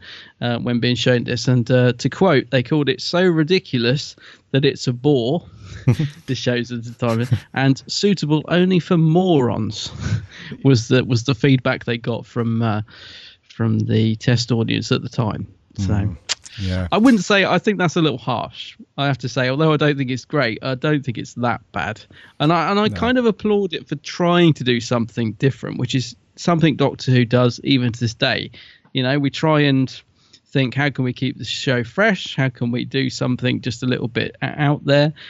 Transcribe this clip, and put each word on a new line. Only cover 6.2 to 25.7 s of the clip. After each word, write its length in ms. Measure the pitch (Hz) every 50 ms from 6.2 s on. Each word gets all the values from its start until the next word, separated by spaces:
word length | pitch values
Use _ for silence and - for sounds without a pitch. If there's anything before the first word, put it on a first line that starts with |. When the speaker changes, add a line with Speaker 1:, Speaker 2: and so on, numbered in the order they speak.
| -
Speaker 1:
This 100 | - 131
shows 340 | - - 127 123 120 120 120
at 140 | 123 120 117
the 80 | 120
time, 340 | 117 - - 120 113 113 120 123 120 101
Speaker 2:
<laughs> 140 | - _ -
Speaker 1:
and 280 | - 135 135 135 - -
"suitable 560 | - - - - 208 196 - - 147 151 151 - -
only 300 | 160 175 180 185 190 175
for 200 | - - 185 165
morons" 920 | 160 156 160 180 190 185 170 143 127 113 101 98 110 104 107 - - - - - - - - - -
<laughs> 380 | - - - - - - - -
was 240 | 135 135 113 113 -
the, 140 | 131 127
was 220 | - 104 127 113 113
the 100 | - 131
feedback 520 | - - 143 131 127 - 131 123 - -
they 100 | - 120
got 300 | 117 113 123 117 - 120
from, 340 | - - 120 117 117 113 113
uh, 220 | 117 113 104 107 107 - - - - - - - - - - _ _ -
from 300 | - - 113 113 110 110
the 380 | 110 110 113 110 110 113 110
test 360 | 110 - - 120 120 120 -
audience 400 | 127 113 113 104 110 110 110 -
at 80 | 131 123
the 80 | - 135
time. 380 | - - 117 104 - - 110 - - _ _ _ _ -
So. 140 | 98 95 107
Speaker 2:
Mm. 220 | 101 98 98 85 - _ - - - - - - -
Yeah. 280 | 101 92 92 92 92 87
Speaker 1:
I 60 | - 196
wouldn't 240 | 220 277 240 196 180
say, 200 | - 208 196 185
I 140 | 107 156 175
think 200 | - 226 202 180
that's 180 | 185 165 -
a 60 | 180
little 160 | 160 151 117 123
harsh, 580 | - - 123 107 - 127 - - - - - - - - _
I 100 | - 139
have 120 | 143 135 -
to 100 | - 123
say. 200 | - 139 127 127
Although 240 | 131 143 160 160
I 40 | 156
don't 200 | 143 156 151 151
think 140 | 139 139 123
it's 140 | 131 123 -
great, 340 | - - 147 131 113 110 -
I 120 | - 131 131
don't 300 | 127 - 151 151 143 139
think 140 | - 113 -
it's 160 | - - -
that 260 | 117 120 120 110 - - _
bad. 280 | - - 73 90 113 - - _ - - - - _ -
And 120 | 147 151
I, 180 | 175 170 151 165
and 100 | 202 202
I 80 | 208 214
Speaker 2:
No. 80 | 208
Speaker 1:
kind 220 | 180 214 233 254 254
of 80 | 240
applaud 460 | 226 202 - - 214 208 202 202 180 160
it 120 | - - -
for 80 | 156
trying 580 | 147 - - - - 175 175 175 175 175 165 143
to 100 | - 120
do 160 | 127 123 117
something 520 | 113 - 127 120 113 113 - - 117 110 107
different, 440 | - - 135 - - - 107